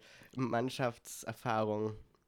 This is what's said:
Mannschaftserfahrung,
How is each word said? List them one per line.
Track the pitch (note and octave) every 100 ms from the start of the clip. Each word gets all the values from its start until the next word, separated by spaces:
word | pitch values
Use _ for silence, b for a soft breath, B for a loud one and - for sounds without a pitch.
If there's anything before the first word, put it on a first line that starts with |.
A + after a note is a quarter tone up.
| B B B C3 B2+ A#2 B2+ - B2+
Mannschaftserfahrung, | A#2 - - - A#2 B2+ A2 G#2+ G#2 G#2+ G#2+ - _